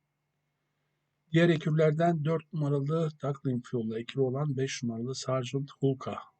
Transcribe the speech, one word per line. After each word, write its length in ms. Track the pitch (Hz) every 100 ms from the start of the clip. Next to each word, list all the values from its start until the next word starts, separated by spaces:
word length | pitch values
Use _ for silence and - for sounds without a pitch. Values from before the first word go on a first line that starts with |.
| _ _ _ _ _ _ _ _ _ _ _ _ _
Diğer 160 | 160 170
ekürlerden 760 | 160 175 156 156 151 170 170
dört 280 | 147 160 -
numaralı 580 | 165 143 143 139 160 160 -
Duckling 440 | 135 139 135 123 -
Fuel'la 320 | 123 110 113
ekili 220 | 120 135
olan 360 | 131 131 151 127
beş 260 | 135 -
numaralı 320 | 120 113 120
Sergeant 560 | 131 - 131 123 139 139 -
Hulka 380 | 139 131 - 104 - _